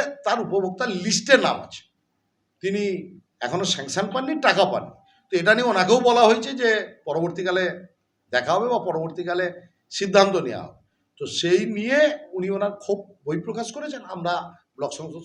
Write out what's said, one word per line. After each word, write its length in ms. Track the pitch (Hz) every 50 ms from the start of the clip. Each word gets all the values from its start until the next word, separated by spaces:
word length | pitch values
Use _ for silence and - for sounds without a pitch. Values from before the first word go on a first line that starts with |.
| - - - - -
তার 180 | 208 220 233
উপভোক্তার 480 | 202 160 185 196 185 185 185 - 254 240
লিস্টে 480 | 190 175 180 220 - - - 285 269 226
নাম 200 | 190 147 120 113
আছে, 200 | - - - - - _ _ _ _ _ _ _ _ _ _ _ _ _ _ _
তিনি 220 | - 190 196 208 202 196 185 160 - - - - - _ _ _
এখনও 240 | - 123 160 185 196
স্যাংশন 420 | 185 - - 139 139 - 190 196 196 -
পাননি, 280 | 262 262 302 311 -
টাকা 240 | - 220 160 185 190
পাননি। 260 | - - 104 - - - - _ _ _ _ _ _
তো 80 | 185 170
এটা 180 | 170 202 220
নিয়ে 120 | 233 247 240
ওনাকেও 320 | 208 185 185 185 226 254
বলা 220 | 240 240 233 240
হয়েছে 320 | 233 214 226 226 - 269 269
যে 160 | 254 240 226 220 208 185 - - - _
পরবর্তীকালে 580 | 156 143 160 170 170 170 190 180 185 180 185 185 170 - - - - _ _ _ _ _ _ _ _
দেখা 200 | - 123 123 143 170
হবে 140 | 196 226 247
বা 120 | 240 208
পরবর্তীকালে 680 | 190 185 160 160 165 165 165 185 170 175 175 180 185 175 175 - - _ _ _ _ _
সিদ্ধান্ত 460 | - - 196 196 196 196 196 190 190
নেওয়া 280 | 170 139 123 107 90 80
হবে। 180 | - - _ _ _ _ _ _ _ _ -
তো 80 | 143
সেই 400 | 120 107 - - 170 180 202 214
নিয়ে 340 | 226 214 202 214 240 269 294 302 294 294 - - - -
উনি 160 | 185 185 196
ওনার 220 | 196 196 208 202
ক্ষোভ 280 | 202 - - - 202 196 - - - _ _
বহিঃপ্রকাশ 460 | 143 160 170 165 226 208 226 226 -
করেছেন। 300 | - 294 302 294 277 247
আমরা 320 | 214 185 190 180 165 175 175 170 - - - _ _ _ _
ব্লক 160 | 131 143 143 -
সংসদ 280 | - 160 156 151 170